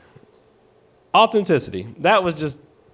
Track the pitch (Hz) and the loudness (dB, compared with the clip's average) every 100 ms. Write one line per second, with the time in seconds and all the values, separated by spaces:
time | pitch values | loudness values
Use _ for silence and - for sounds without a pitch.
0 | _ - _ _ _ _ _ _ _ _ | _ -20 _ _ _ _ _ _ _ _
1 | _ 185 226 220 185 143 - 95 110 131 | _ 2 4 2 0 -2 -2 -10 -12 -4
2 | 165 214 175 151 151 - - _ _ | 2 2 0 -4 -8 -10 -18 _ _